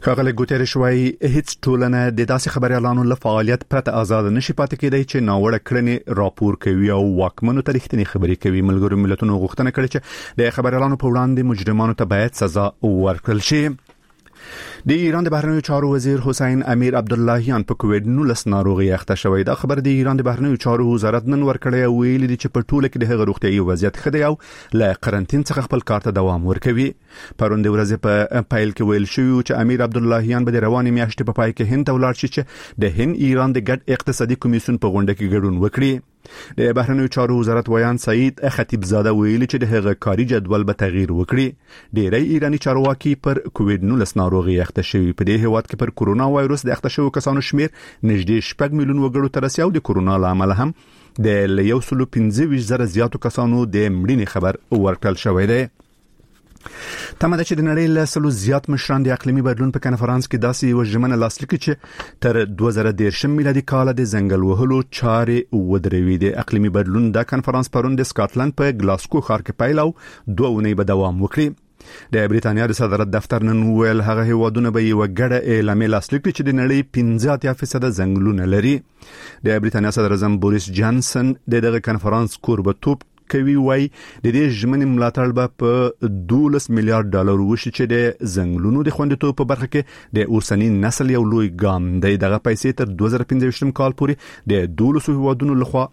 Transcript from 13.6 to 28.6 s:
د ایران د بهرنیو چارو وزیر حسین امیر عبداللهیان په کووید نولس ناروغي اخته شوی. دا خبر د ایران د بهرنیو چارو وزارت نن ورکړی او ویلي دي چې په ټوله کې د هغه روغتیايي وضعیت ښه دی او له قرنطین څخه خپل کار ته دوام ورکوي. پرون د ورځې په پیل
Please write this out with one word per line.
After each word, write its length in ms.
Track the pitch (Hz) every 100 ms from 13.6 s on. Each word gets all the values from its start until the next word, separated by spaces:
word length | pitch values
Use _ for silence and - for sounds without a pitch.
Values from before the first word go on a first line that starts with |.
| 147 131 _ _ _ _ - - - - - - -
د 60 |
ایران 320 | 160 175 160
د 60 | 170
بهرنیو 260 | 156 151 156
چارو 300 | 143 143 143
وزیر 280 | 139 127 139 127
حسین 320 | 127 131 131 127
امیر 320 | 120 127 123
عبداللهیان 680 | 110 117 117 120 117 123
په 100 | -
کووید 340 | 117 107 104 107
نولس 400 | 131 147 113 -
ناروغي 460 | 101 98 95 95
اخته 220 | 92 - 95
شوی. 280 | 101 95
دا 100 | 95
خبر 260 | 131 127 139
د 80 | 135
ایران 300 | 135 131 135
د 40 |
بهرنیو 340 | 127 117 143 123
چارو 300 | 127 117 120
وزارت 360 | 117 107 117 117
نن 160 | 143
ورکړی 420 | 139 127 131 127 123
او 120 | 120
ویلي 300 | 123 131 127
دي 80 | 123
چې 120 | -
په 140 | 123
ټوله 260 | 113 143 135
کې 100 | -
د 140 | 113
هغه 120 | 120
روغتیايي 360 | 104 98 101 98
وضعیت 380 | 90 87 101 -
ښه 120 | 156
دی 140 | 147
او 140 | 147 151 - - -
له 200 | 110 104
قرنطین 500 | 95 - 101 95 143
څخه 180 | 143 143
خپل 180 | 123 127
کار 200 | - 107
ته 120 | 110
دوام 340 | 98 95 87 87
ورکوي. 440 | 90 131 120 135 - _ - - -
پرون 240 | 110 107
د 60 | 104
ورځې 280 | 104 104 110
په 460 | 107 104 104 123 110
پیل 220 | 117